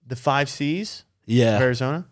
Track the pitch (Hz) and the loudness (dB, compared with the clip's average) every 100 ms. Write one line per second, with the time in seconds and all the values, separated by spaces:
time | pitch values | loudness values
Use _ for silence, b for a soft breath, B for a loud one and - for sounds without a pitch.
0 | - 123 - 135 139 - 143 170 214 - | -12 -4 0 0 -2 -4 -4 -4 -6 -14
1 | _ _ - 117 117 107 127 120 131 156 | _ _ 0 4 4 4 2 0 -2 -4
2 | 180 | -8